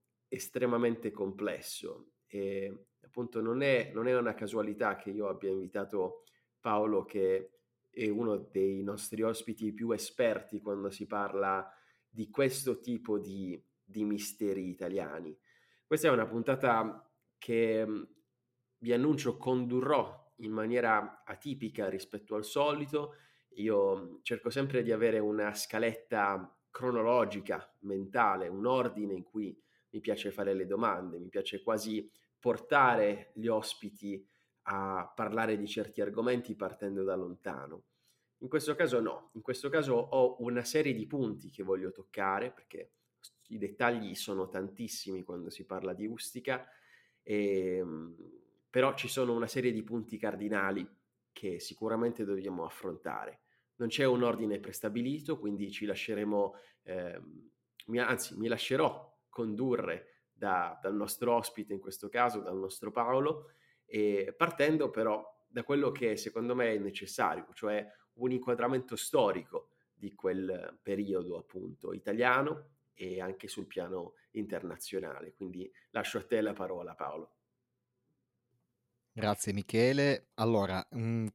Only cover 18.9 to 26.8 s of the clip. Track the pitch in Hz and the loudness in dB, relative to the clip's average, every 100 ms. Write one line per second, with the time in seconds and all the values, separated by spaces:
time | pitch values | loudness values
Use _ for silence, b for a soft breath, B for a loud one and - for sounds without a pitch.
18.9 | 120 147 139 139 117 127 127 120 127 131 | 4 4 4 2 0 0 2 2 2 4
19.9 | 143 110 - - - 107 110 110 120 117 | 4 2 -6 -20 -12 -4 -2 2 4 6
20.9 | 107 104 - - 101 147 135 110 110 98 | 4 2 -6 -14 -12 -8 -6 -6 -2 -2
21.9 | 95 - 104 - 107 104 143 147 147 139 | -2 -6 -10 -4 -4 0 2 2 2 0
22.9 | 147 147 B B B B - 107 101 98 | -2 -2 B B B B -2 2 6 6
23.9 | 95 95 - - 113 120 139 139 131 117 | 4 -2 -10 -4 -4 -2 0 2 2 2
24.9 | 110 113 110 104 107 104 104 - 110 117 | 4 6 6 4 2 0 -2 -4 0 0
25.9 | 110 - 110 101 95 92 _ _ - | 0 -2 2 2 2 -4 _ _ -4